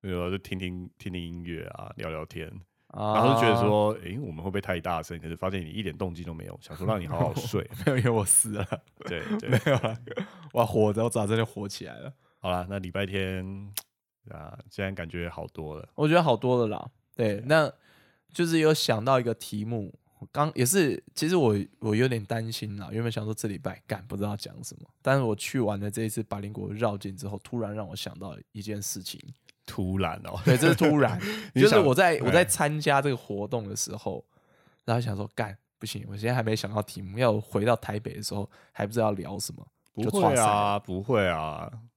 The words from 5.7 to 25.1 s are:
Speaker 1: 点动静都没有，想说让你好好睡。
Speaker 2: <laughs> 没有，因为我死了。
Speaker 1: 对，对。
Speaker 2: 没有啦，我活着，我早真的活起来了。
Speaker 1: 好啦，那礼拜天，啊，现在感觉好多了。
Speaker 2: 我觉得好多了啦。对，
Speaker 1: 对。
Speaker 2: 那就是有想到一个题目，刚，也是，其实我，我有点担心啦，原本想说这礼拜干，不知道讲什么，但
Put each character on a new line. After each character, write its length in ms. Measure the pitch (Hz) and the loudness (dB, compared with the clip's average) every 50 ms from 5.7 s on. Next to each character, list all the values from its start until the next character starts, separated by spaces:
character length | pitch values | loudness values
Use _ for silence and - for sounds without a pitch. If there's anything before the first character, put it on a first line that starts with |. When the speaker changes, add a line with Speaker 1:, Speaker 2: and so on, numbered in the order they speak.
| 85 104 107 | -8 -6 -6
Speaker 1:
点 120 | 95 80 | -6 -4
动 200 | - 101 92 85 | -4 -6 -6 -6
静 80 | 82 87 | -8 -10
都 100 | 85 82 | -10 -10
没 120 | 80 - | -10 -12
有， 120 | 50 50 - | -12 -14 -16
想 140 | - - 76 | -16 -16 -12
说 100 | 82 90 | -6 -2
让 120 | 101 110 101 | -2 -2 -2
你 60 | 85 | -2
好 140 | 76 - 82 | -4 -2 0
好 160 | 87 78 - | 0 0 0
睡。 340 | - - 120 - - - - - | -4 -6 -2 -4 -4 -4 -4 -10
Speaker 2:
<laughs> 80 | - - | -2 0
没 60 | 156 | 2
有， 60 | 139 | 2
因 60 | 127 110 | 4 4
为 40 | 123 | 4
我 140 | 117 110 101 | 4 2 4
死 300 | - - - - 113 104 | 4 4 4 4 2 -2
了。 120 | 104 98 - - - _ _ _ _ - | -4 -4 -4 -4 -8 _ _ _ _ -10
Speaker 1:
对， 160 | - 90 82 - 214 214 | -6 -6 -6 -4 -4 -4
对。 120 | 214 - - | -4 0 2
Speaker 2:
没 100 | 127 107 - | 2 2 4
有 80 | 156 135 | 4 2
啦， 260 | 120 - 113 117 117 - - - - 196 - - - - - - | 2 2 0 -4 -4 -10 -10 -8 -8 -8 -10 -12 -20 -20 -4 2
我 120 | 120 117 | 2 2
活 280 | 110 - 110 107 107 101 | 4 4 4 4 4 4
着， 100 | 107 113 | 2 0
我 60 | 117 | 0
早 180 | - 117 104 | 2 0 0
真 100 | 98 110 | 2 2
的 80 | 113 113 | 2 0
活 220 | - - 101 104 | 0 -2 -10 -10
起 180 | 98 - - 95 | -10 -10 -10 -12
来 140 | - 57 55 | -12 -14 -14
了。 140 | - 135 135 _ _ _ _ _ | -14 -14 -16 _ _ _ _ _
Speaker 1:
好 100 | - 92 | -4 -4
啦， 160 | 90 90 87 90 | -2 -2 -4 -6
那 100 | 98 101 | -6 -8
礼 100 | 92 90 | -8 -6
拜 160 | 85 98 101 | -4 -4 -4
天， 400 | 92 98 98 95 92 95 92 92 95 98 98 101 101 101 - - _ _ _ _ _ _ _ _ - | -2 -2 -2 -2 -2 -4 -6 -6 -8 -10 -12 -14 -12 -12 -14 -14 _ _ _ _ _ _ _ _ -18
啊， 280 | - 78 76 76 - - - - | -16 -16 -14 -16 -16 -18 -20 -16
现 140 | - - 101 | -8 -6 -6
在 60 | 95 | -6
感 160 | 98 95 85 | -4 -8 -10
觉 200 | 82 82 87 85 | -8 -6 -6 -6
好 180 | 85 - 82 82 | -6 -8 -10 -12
多 280 | - _ - 80 76 76 | -12 _ -12 -12 -10 -10
了。 120 | 76 - - _ | -12 -14 -14 _
Speaker 2:
我 140 | - 147 | -2 2
觉 60 | 151 160 | 4 4
得 100 | 175 170 | 4 6
好 140 | 156 120 | 4 2
多 280 | 107 - 123 127 123 120 | 2 2 2 2 2 2
了 20 | |
啦。 220 | 107 101 - - - _ _ _ _ _ | 0 -2 -6 -10 -14 _ _ _ _ _
对， 220 | - 120 107 101 | 0 0 0 0
Speaker 1:
对。 80 | 101 117 | -2 0
Speaker 2:
那 220 | 127 151 160 151 135 - _ _ _ _ _ _ _ _ _ _ _ | 2 4 4 4 2 -2 _ _ _ _ _ _ _ _ _ _ _
就 140 | _ - 175 | _ 0 2
是 140 | 165 165 160 | 2 4 6
有 140 | 156 156 160 | 6 6 6
想 300 | 151 - - 117 110 107 | 4 4 0 0 0 4
到 160 | 131 135 131 | 4 4 4
一 40 | 120 | 4
个 100 | 117 113 | 2 -2
题 320 | _ - - - 104 104 | _ -6 -8 -6 -4 -4
目， 280 | 110 120 113 101 - - - _ _ _ _ - - | -2 -4 -4 -4 -6 -12 -18 _ _ _ _ -20 -8
刚， 180 | _ 143 147 156 - | _ 0 0 0 2
也 100 | - 127 | 2 2
是， 380 | 127 185 202 170 135 95 - _ - _ | 4 4 4 4 4 2 -2 _ -12 _
其 140 | - 156 | -2 0
实 80 | 156 185 | 2 4
我， 180 | 180 143 117 104 101 95 - _ _ | 4 6 6 4 4 0 -4 _ _
我 140 | - 110 104 | -2 0 2
有 140 | 107 123 | 4 4
点 160 | 131 123 110 104 | 2 2 -2 -4
担 260 | - 117 117 113 113 | -4 -4 -4 -4 -4
心 280 | 110 - - 104 101 | -6 -6 -8 -8 -8
啦， 100 | 101 95 - 104 | -10 -10 -6 -6
原 100 | 110 117 | -4 -4
本 80 | 117 | -2
想 140 | 107 113 107 | -4 -4 -4
说 80 | 107 110 | -4 -6
这 160 | - - 110 | -4 -4 -6
礼 80 | 98 | -6
拜 240 | - - 95 92 - _ | -4 -6 -8 -8 -10 _
干， 160 | _ 107 98 95 | _ -8 -8 -6
不 80 | - - | -10 -6
知 80 | 98 101 | -4 -4
道 140 | 104 104 | -4 -4
讲 180 | 104 - - - - - | -6 -10 -14 -14 -14 -16
什 100 | - - - | -16 -16 -18
么， 100 | - _ _ _ | -20 _ _ _
但 160 | _ - | _ 2